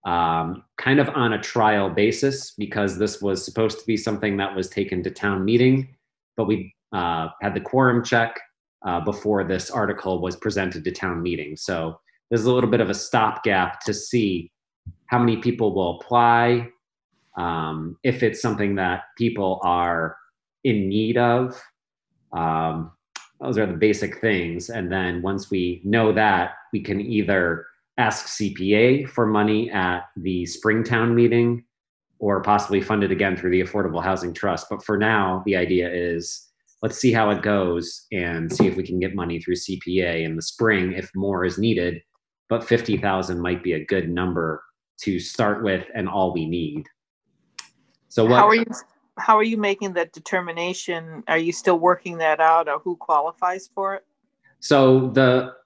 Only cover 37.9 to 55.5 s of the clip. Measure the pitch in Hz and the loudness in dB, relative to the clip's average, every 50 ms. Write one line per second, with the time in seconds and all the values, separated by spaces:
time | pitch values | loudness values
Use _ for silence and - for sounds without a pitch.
37.9 | - - - _ - 95 87 87 82 82 82 82 85 - 110 95 90 92 87 82 | -12 -16 -14 _ -6 -4 -4 -4 -4 -4 -4 -2 2 2 2 2 2 0 -4 -4
38.9 | 90 90 90 95 92 98 87 85 85 82 85 - 90 90 - - 95 90 - 87 | -2 -2 -2 -2 -4 -4 -4 -4 -6 -6 -4 -4 -4 -4 -4 -6 -8 -8 -6 -2
39.9 | 90 92 90 87 85 82 82 82 80 80 80 - - - 117 110 107 98 92 92 | 0 0 0 0 0 -2 -2 -4 -4 -6 -6 -8 -4 0 2 2 2 2 0 -2
40.9 | 92 92 92 - - 95 98 101 98 90 90 90 87 92 107 117 110 90 87 87 | -4 -6 -8 -8 -6 -4 -4 -2 -2 0 0 -2 -2 0 0 0 0 0 0 -2
41.9 | 85 82 - _ _ _ _ _ _ _ _ _ 117 110 - - 120 117 117 - | -4 -6 -10 _ _ _ _ _ _ _ _ _ -4 -4 0 2 0 0 2 0
42.9 | 107 87 - 101 95 95 90 - 90 87 87 90 90 87 - 90 82 80 - - | -2 -2 0 0 0 -2 -2 -4 -4 -4 -2 -4 -4 -2 -2 -4 -4 -4 -2 -2
43.9 | 98 95 90 82 87 90 90 90 87 85 82 80 78 76 - _ _ _ _ _ | -2 -2 -2 -2 -2 -2 -2 -2 -2 -2 -2 -4 -4 -6 -10 _ _ _ _ _
44.9 | _ - - 104 95 87 87 - - - 117 104 104 107 117 104 95 87 87 - | _ -8 -6 -4 -4 -4 -6 -6 -4 0 0 0 0 0 0 -2 -2 -2 -4 -6
45.9 | - 113 92 92 95 101 95 90 82 87 80 80 85 87 82 76 73 78 73 - | -8 -6 -6 -4 0 0 0 0 0 -2 -4 -4 -4 -4 -4 -6 -6 -10 -12 -12
46.9 | _ _ _ _ _ _ _ _ _ _ _ _ _ - - _ _ _ _ _ | _ _ _ _ _ _ _ _ _ _ _ _ _ -20 -20 _ _ _ _ _
47.9 | _ _ _ _ - - 110 110 123 123 208 208 214 226 226 - - - - _ | _ _ _ _ 0 2 4 6 8 8 8 8 6 6 2 0 -6 -12 -14 _
48.9 | _ _ _ _ _ - - - 226 214 220 226 226 214 208 202 196 196 208 196 | _ _ _ _ _ -4 2 4 4 4 4 2 0 0 0 0 -2 -2 -4 -4
49.9 | 185 175 170 170 - 156 160 - - 185 180 175 165 165 170 180 180 - - - | -4 -4 -4 -4 -6 -12 -8 -4 -4 -4 -4 -4 -6 -4 -4 -4 -6 -6 -6 -6
50.9 | 180 165 165 165 160 151 - - 160 165 165 170 165 - - 196 180 165 165 180 | -6 -6 -8 -10 -14 -12 -4 -2 -2 0 0 -2 -4 0 2 2 4 4 4 4
51.9 | 180 175 - 185 170 165 165 156 156 156 160 165 160 165 165 151 143 151 - 180 | 4 2 0 -8 -6 -2 0 2 2 4 6 6 6 4 4 0 -2 -4 -4 -6
52.9 | 175 160 - - 165 147 143 165 165 _ 185 180 180 190 185 - _ - 196 196 | -6 -6 -2 0 0 0 0 -2 -4 _ -2 -2 -2 -4 -8 -10 _ -6 -4 -4
53.9 | 196 196 - _ _ _ _ _ _ _ _ _ _ _ - - 147 139 135 131 | -4 -6 -10 _ _ _ _ _ _ _ _ _ _ _ 0 2 4 6 8 8
54.9 | 131 131 127 127 107 135 135 127 127 127 127 - | 6 6 4 2 4 4 6 6 6 4 2 -2